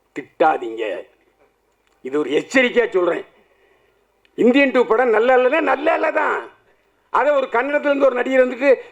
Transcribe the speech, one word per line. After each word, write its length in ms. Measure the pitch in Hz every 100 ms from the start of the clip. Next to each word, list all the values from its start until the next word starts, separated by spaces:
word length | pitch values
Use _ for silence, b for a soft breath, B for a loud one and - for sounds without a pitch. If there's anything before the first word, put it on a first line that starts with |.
| _
திட்டாதீங்க. 960 | - 127 - 165 143 120 113 110 85 - _ _ _ _ _ _ _ _ _
இது 160 | 127 143
ஒரு 120 | 151
எச்சரிக்கையா 580 | 143 - 262 247 233 226
சொல்றேன். 360 | 185 175 160 - _ _ _ _ _ _ _ _ _ _
இந்தியன் 360 | - 214 254 277
டூ 160 | 247 233
படம் 220 | 226 254
நல்லா 280 | 214 240 254
இல்லைன்னா 240 | 254 311
நல்லா 340 | 285 269 302
இல்லை 180 | 320 311
தான். 360 | 302 285 208 - - _ _ _ _ _
அதை 220 | 185 269
ஒரு 140 | 285 262
கன்னடத்துல 380 | 233 269 294
இருந்து 200 | 277 277
ஒரு 100 | 269
நடிகர் 340 | 247 247 262 254
வந்துட்டு, 260 | 240 277 240 B